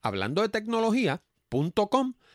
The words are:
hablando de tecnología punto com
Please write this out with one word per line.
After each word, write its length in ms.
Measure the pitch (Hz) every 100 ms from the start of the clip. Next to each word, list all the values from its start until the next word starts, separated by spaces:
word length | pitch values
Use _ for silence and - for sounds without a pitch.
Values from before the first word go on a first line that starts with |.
hablando 400 | 113 98 101 147
de 60 | 214
tecnología 760 | 220 220 226 226 240 185 135 _ _ -
punto 400 | 123 160 214 208
com 240 | 262 262 - _